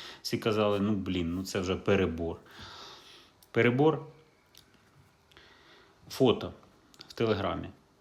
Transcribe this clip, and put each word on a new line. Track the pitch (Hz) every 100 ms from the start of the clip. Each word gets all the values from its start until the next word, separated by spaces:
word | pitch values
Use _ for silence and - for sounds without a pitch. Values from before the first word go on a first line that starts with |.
| - -
всі | - 113
казали: | 117 107 104 101
«Ну, | 101
блін, | 101 90 90 82
ну | 90
це | 95 104
вже | 90 87
перебор». | - 98 87 82 82 - - - - - - - - - - _ -
Перебор. | 117 120 127 156 - - - _ _ _ - _ _ _ _ _ _ _ - - - - - - _ -
Фото | - 127 - 90 - - _ _ - -
в |
Телеграмі, | - 110 101 92 85 - - _ _